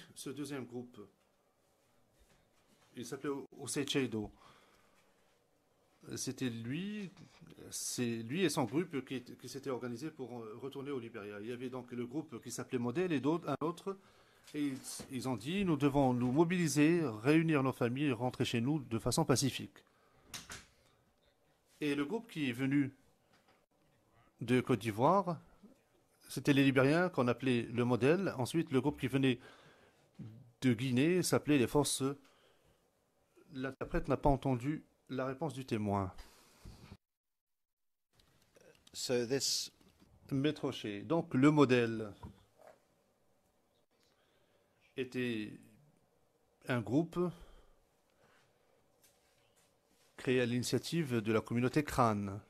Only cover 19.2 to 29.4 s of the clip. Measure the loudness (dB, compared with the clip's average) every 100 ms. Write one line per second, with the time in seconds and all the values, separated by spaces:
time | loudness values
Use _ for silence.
19.2 | 4 4 2 -2 -10 -14 _ _ _ _
20.2 | _ -16 -14 -18 -18 _ _ _ _ _
21.2 | _ _ _ _ _ -6 -2 -2 -2 -4
22.2 | -6 -4 -4 -2 0 2 0 -4 _ _
23.2 | _ _ _ _ _ _ _ _ _ _
24.2 | _ -10 0 2 2 0 0 0 2 2
25.2 | 0 -6 -10 -20 -20 -20 _ _ _ _
26.2 | -10 -4 2 4 6 6 6 4 2 2
27.2 | 2 2 2 0 0 0 2 4 4 4
28.2 | 2 -2 -2 -2 0 2 2 -2 -2 2
29.2 | 2 2